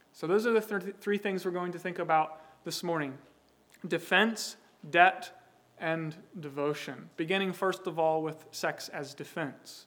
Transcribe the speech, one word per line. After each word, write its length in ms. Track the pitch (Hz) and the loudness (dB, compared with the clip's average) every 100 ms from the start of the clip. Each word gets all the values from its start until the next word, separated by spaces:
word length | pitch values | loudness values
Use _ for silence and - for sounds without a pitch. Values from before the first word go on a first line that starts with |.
| _ | _
So 160 | - 160 | -8 0
those 180 | 202 233 | 2 4
are 60 | |
the 80 | 226 | 2
th-, 360 | 214 202 190 - | 2 -4 -6 -6
three 180 | 208 202 | -2 0
things 280 | 202 190 185 | 0 -2 -2
we're 60 | |
going 200 | 180 180 | -2 -4
to 80 | 170 | -6
think 180 | 180 175 | -6 -4
about 440 | 170 160 156 - - - 170 | 2 4 2 -6 -20 -14 -10
this 180 | 160 | -6
morning. 340 | 180 165 143 135 - _ _ _ _ _ 175 | -2 -2 -2 -8 -18 _ _ _ _ _ -4
Defense, 680 | 165 - 185 220 220 - - _ _ 156 | -4 4 4 4 2 -8 -12 _ _ 2
debt, 420 | 170 185 190 - - - _ _ - | 8 8 8 -6 -16 -20 _ _ -6
and 340 | 165 160 160 160 - 220 | -2 -2 -4 -8 -14 -12
devotion. 720 | 151 139 143 147 - 127 - - | -8 -2 -2 -2 -6 -12 -12 -6
Beginning 380 | 165 196 190 | 0 2 0
first 340 | 175 190 180 180 | 0 -2 0 -4
of 100 | 160 | 2
all 240 | 160 160 | 2 2
with 240 | 156 156 - | -2 -6 -12
sex 380 | - 165 151 - | -4 -4 -4 -10
as 240 | 165 135 | -10 -10
defense. 720 | - 143 175 147 - - - | -12 -10 -6 -6 -8 -18 -20